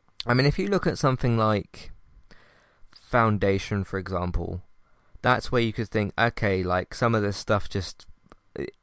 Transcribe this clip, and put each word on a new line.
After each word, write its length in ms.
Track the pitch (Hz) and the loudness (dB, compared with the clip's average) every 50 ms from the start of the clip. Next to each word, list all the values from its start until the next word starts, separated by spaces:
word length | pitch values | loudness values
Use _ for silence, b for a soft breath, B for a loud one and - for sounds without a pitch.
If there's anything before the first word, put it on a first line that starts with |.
| _ _ _ - - | _ _ _ -8 -2
I 80 | - - | 0 2
mean, 120 | 180 131 | 4 4
if 120 | 143 - - | 4 2 0
you 120 | 190 202 | 0 0
look 180 | 202 180 - 170 | 0 0 0 0
at 100 | - - | 0 2
something 400 | - 139 127 123 - 127 117 113 | 2 2 2 2 2 2 2 4
like 540 | 110 110 107 101 - - - - - - - - - - - - - - b b b b b b b b b b b b - | 4 4 2 0 -2 -4 -12 -18 -16 -16 -18 -18 -20 -20 -20 -20 -20 -20 b b b b b b b b b b b b -20
Foundation, 920 | - - - - 123 113 113 107 101 101 101 98 98 - - 107 101 95 | -20 -8 0 2 4 4 4 4 2 2 2 2 0 -2 -2 -4 -4 -4
for 140 | - - 95 | -4 -6 -8
example, 640 | 92 - 95 90 90 90 87 87 85 87 90 92 - - - - - _ _ _ _ _ - - | -6 -4 -4 -4 -2 -2 -2 -2 -4 -4 -8 -8 -10 -14 -20 -20 -20 _ _ _ _ _ -12 -4
that's 300 | - 120 127 110 - - | 0 2 2 2 0 0
where 100 | - 123 | 0 2
you 120 | 117 113 107 | 2 0 0
could 160 | - 113 - | -4 -4 -2
think, 240 | - 110 104 98 - - | -2 -2 -2 0 0 0
okay, 460 | 113 117 - - - 104 98 95 92 | 0 0 0 0 0 0 0 0 0
like, 320 | 90 90 92 90 - - | 0 0 -2 -2 -4 -4
some 180 | - - 117 117 | -2 0 2 2
of 80 | 110 | 2
this 160 | 104 101 101 - | 0 0 -4 -4
stuff 320 | - - 110 101 - - | -2 0 0 0 0 -2
just 360 | - 101 87 - - - - - - - _ - - - _ _ - - | -4 -4 -6 -6 -8 -14 -18 -20 -20 -20 _ -20 -20 -20 _ _ -12 -10
i-, 80 | - - - _ | -10 -10 -10 _